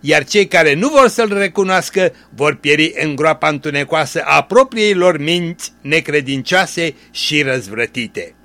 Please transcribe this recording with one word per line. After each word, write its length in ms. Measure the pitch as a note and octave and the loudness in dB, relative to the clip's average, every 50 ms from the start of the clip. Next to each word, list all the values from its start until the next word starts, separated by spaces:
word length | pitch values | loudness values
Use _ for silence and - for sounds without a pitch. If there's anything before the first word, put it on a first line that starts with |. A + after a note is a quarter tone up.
iar 220 | - C#3+ D#3 D3+ C#3+ | 0 2 0 0 0
cei 240 | - - G#3 G3 F#3+ | 0 0 0 0 2
care 260 | - F3+ E3 D3+ C#3+ | 4 4 4 4 2
nu 160 | D3+ G3+ C#4+ | 2 0 2
vor 180 | D#4 C#4 C4+ A#3 | 4 4 4 4
să-l 300 | G#3 - A#3 G#3+ G3+ G3+ | 4 0 -2 -2 0 -2
recunoască 760 | G3+ F#3+ - - G3 F#3+ F#3+ F#3 E3 - - G3 F#3 F3 - - _ _ - | -2 -2 -2 -2 -2 0 0 -2 -2 -2 -2 0 0 0 -2 -4 _ _ -8
vor 200 | - C#3 D3+ D3 | -2 -2 -2 -2
pieri 380 | - - C#3+ D3 D3+ D#3 D#3 - | -2 0 0 2 2 2 -2 -2
în 200 | - C#3 D#3 D3 | -4 -4 -4 -4
groapa 320 | B2+ D3+ D#3 D#3 D3+ - D#3 | 0 0 0 0 2 0 -2
întunecoasă 760 | D3+ C#3+ - D#3 C#3+ C#3+ C#3+ C#3 - D#3 D3+ C3 - E3 D3 | -2 -2 -6 -6 -4 -4 -4 -2 -2 -2 -2 -2 -4 -8 -2
a 180 | - D3 D3 C#3+ | 0 0 0 0
propriei 500 | _ F#3+ A#3 C4+ C4 - A3+ G#3+ G#3 G3+ | _ 4 4 4 4 2 0 2 2 2
lor 240 | F3+ F3+ F3+ F3 D#3 | 4 4 2 2 2
minți 540 | C#3+ D3+ E3+ F3 F3 E3 E3+ - - - _ _ | -2 -2 -2 -2 -2 -4 -8 -10 -14 -16 _ _
necredincioase 1120 | _ C#3 D3 E3 D3+ - D3 D3 C#3+ B2+ C#3 C3+ B2 - F3 F#3 F#3+ F3 - - E3+ D#3+ C#3 _ _ _ | _ 0 0 0 0 0 -2 -2 -2 -2 -6 -6 -4 0 0 0 0 0 -2 -6 -6 -6 -6 _ _ _
și 300 | _ - - - D3+ D3 | _ -8 -6 -2 0 0
răzvrătite. 960 | D3 C3+ B2+ C3 A#2+ F#2+ G2+ A2 A#2 A2+ _ B2+ A#2+ G#2 _ - F2 E2 _ _ _ | 0 0 -2 -4 -6 -8 -6 -6 -6 -6 _ -8 -10 -8 _ -12 -12 -12 _ _ _